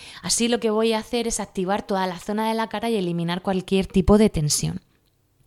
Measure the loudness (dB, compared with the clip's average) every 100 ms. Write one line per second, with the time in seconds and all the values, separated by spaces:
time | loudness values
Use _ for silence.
0 | -20 -10 -4 0 0 0 0 0 0 0
1 | -2 -4 -4 -4 -6 -4 -2 -2 -2 -2
2 | -2 -4 -6 -4 -2 -2 -4 -4 -2 -2
3 | -2 -2 -2 -4 -2 -4 0 0 2 2
4 | 6 6 6 2 0 0 -2 -6 _ _
5 | _ _ _ _